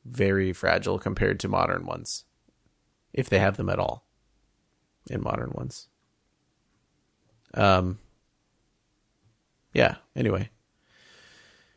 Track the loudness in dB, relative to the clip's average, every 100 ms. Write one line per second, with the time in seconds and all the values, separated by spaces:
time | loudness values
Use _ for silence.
0 | -10 0 2 4 2 0 2 2 0 -2
1 | -2 0 0 0 0 0 0 -2 -6 -8
2 | -8 -10 -12 _ _ _ _ _ _ _
3 | _ -6 0 2 2 2 -2 0 -2 -4
4 | -12 _ _ _ _ _ _ _ _ _
5 | -10 -8 -4 -6 -6 -8 -10 -12 -18 _
6 | _ _ _ _ _ _ _ _ _ _
7 | _ _ _ _ _ 2 4 6 2 -4
8 | -12 _ _ _ _ _ _ _ _ _
9 | _ _ _ _ _ _ _ 2 2 0
10 | _ -4 -2 -2 -4 -12 _ _ _ _
11 | -20 -20 -20 -20 -20 _ _